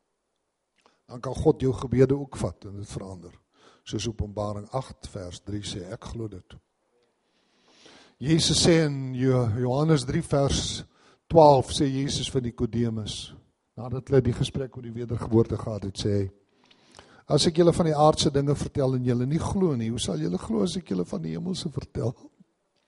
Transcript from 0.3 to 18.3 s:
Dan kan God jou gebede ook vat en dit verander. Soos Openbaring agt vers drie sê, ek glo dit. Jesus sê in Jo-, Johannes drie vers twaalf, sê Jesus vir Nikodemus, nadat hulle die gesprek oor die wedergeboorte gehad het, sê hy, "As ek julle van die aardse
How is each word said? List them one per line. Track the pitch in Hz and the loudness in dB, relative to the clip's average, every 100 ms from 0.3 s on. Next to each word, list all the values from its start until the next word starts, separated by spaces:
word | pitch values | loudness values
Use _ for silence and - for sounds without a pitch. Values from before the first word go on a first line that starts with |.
| _ _ _ _ _ _ _ - | _ _ _ _ _ _ _ -20
Dan | 120 | -12
kan | 127 | -8
God | 123 160 - | -2 2 2
jou | 131 | 2
gebede | 123 - 123 131 139 | -2 0 4 4 4
ook | 139 - | -4 -6
vat | 98 - | -8 -8
en | 104 101 | -14 -14
dit | 101 | -12
verander. | - 95 92 87 - _ _ _ _ | -12 -12 -14 -18 -20 _ _ _ _
Soos | - 113 107 | -8 -6 -4
Openbaring | - 107 101 104 104 104 | -4 -6 -4 -4 -6 -8
agt | 131 - - - | -8 -8 -14 -14
vers | 101 90 87 | -12 -12 -14
drie | - 104 | -10 -8
sê, | 98 110 90 | -8 -10 -10
ek | 113 | -12
glo | - 117 110 | -12 -10 -10
dit. | 95 - - _ _ _ _ _ _ _ _ _ _ _ _ - - - - | -12 -20 -20 _ _ _ _ _ _ _ _ _ _ _ _ -20 -20 -20 -6
Jesus | 127 160 - 165 | 2 2 2 2
sê | - 165 156 | 6 6 4
in | 139 131 | -2 -6
Jo-, | 127 131 127 117 110 | 0 2 2 2 0
Johannes | 123 131 160 156 123 | 0 2 4 2 2
drie | 160 | -4
vers | - 143 139 - - - - _ _ _ - | 0 2 2 0 -2 -8 -12 _ _ _ 2
twaalf, | 165 151 135 - - | 8 10 8 4 0
sê | |
Jesus | 143 135 139 - 135 | 0 0 -2 -4 -4
vir | 135 120 | -4 -4
Nikodemus, | - 120 113 117 110 101 - - - _ _ _ - | -2 -2 0 -2 -2 -6 -10 -12 -18 _ _ _ -14
nadat | 120 131 - | -10 -8 2
hulle | 139 | 4
die | 120 | 4
gesprek | 113 139 - 131 - | 2 -4 -4 -8 -10
oor | 117 | -12
die | |
wedergeboorte | 113 117 117 - 110 113 107 | -10 -6 -6 2 4 4 0
gehad | - 107 98 | -6 -8 -8
het, | - | -6
sê | 107 | -2
hy, | 101 95 - _ _ _ _ _ - - - - | -2 -2 -8 _ _ _ _ _ -20 -20 -18 0
"As | 151 185 | 2 2
ek | 160 | 4
julle | 175 | 4
van | - 165 | 4 2
die | |
aardse | 147 151 156 165 | 4 4 4 2